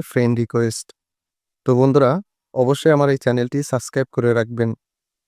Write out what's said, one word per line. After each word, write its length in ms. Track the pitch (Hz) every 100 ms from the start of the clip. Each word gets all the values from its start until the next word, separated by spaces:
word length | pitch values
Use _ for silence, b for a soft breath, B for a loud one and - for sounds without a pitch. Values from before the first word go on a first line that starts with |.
ফ্রেন্ড 320 | - 131 120 120
রিকোয়েস্ট। 480 | 117 120 117 - - _ _ _ _ _ _ _ -
তো 40 |
বন্ধুরা, 360 | 123 135 139 127 170 - _ _
অবশ্যই 380 | 127 127 143 160
আমার 160 | 147 143
এই 80 | 135
চ্যানেলটি 400 | - 123 120 139
সাবস্ক্রাইব 460 | 143 127 - 139 131
করে 180 | - 120
রাখবেন। 360 | 117 113 117 113 113 _ _ _ _